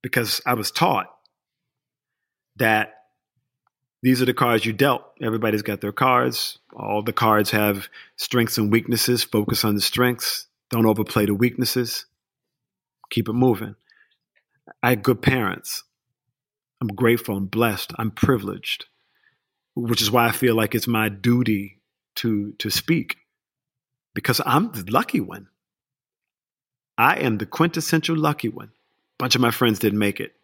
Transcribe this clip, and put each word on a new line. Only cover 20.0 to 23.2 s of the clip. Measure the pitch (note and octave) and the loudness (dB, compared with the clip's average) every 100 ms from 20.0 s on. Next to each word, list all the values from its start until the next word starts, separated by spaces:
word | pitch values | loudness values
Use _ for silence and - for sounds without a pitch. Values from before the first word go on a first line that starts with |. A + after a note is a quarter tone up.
is | G#2+ | 2
why | A#2+ A#2 | 4 2
I | |
feel | - B2+ A2+ | 2 2 2
like | G#2+ A2+ | 2 0
it's | A2+ | -2
my | A2+ A2 | 0 0
duty | G2 A#2+ A#2+ B2 G#2 G2 _ _ _ _ - | 0 2 2 2 0 -2 _ _ _ _ -6
to, | A#2 G#2 G2+ - | -2 -2 -4 -6
to | G#2+ | -4
speak, | - - E3 C3+ - | -4 0 -2 -2 -12